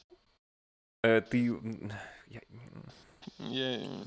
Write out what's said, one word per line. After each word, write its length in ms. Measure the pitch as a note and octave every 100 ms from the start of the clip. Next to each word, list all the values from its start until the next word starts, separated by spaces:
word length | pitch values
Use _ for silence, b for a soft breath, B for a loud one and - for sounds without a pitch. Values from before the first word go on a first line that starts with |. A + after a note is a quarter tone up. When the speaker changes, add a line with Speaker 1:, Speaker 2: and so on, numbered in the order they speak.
| _ - _ _ _ _ _ _ _ -
Speaker 1:
Э, 160 | A2+ A2+
ты, 280 | - B2 A#2+
м, 440 | F#2 A2+ A2 G#2+ G#2 B B B
я, 120 | A2+ - A#2+ B2 - - b b b - -
Speaker 2:
Я 420 | A2+ B2+ C3 A#2 G2+ -